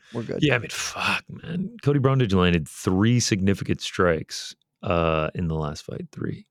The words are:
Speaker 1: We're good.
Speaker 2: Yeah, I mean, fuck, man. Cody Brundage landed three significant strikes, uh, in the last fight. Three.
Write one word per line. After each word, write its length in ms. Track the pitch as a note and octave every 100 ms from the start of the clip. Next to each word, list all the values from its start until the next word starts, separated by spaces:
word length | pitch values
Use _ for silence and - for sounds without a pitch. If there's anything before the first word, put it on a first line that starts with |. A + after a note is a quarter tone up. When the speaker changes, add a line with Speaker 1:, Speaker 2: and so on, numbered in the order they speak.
| _
Speaker 1:
We're 100 | A#2+
good. 160 | A2 -
Speaker 2:
Yeah, 120 | D3 B2
I 40 |
mean, 120 | G#2
fuck, 520 | - - - - - -
man. 480 | - - F3 G3 A#3+
Cody 180 | C#3 C#3+
Brundage 340 | C3 C3+ A#2
landed 340 | F#2+ F2+ F2 D2
three 540 | - - F#2 A2 B2
significant 580 | - G2+ F#2+ G2 - D2+
strikes, 760 | - - F2+ D#2+ - - - - _ -
uh, 480 | - F2 E2 D#2+ D#2 -
in 120 | E2+
the 80 | D#2+
last 280 | D2+ - -
fight. 220 | - F3+
Three. 360 | - - - -